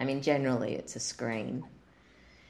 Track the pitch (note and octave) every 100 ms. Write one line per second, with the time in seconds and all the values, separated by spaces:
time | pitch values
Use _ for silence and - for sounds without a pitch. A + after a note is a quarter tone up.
0 | C3 C3+ D3 C#3+ C3+ B2 A2 - - A#2+
1 | - - A#2+ A2+ G#2 - - - - -
2 | - - - - -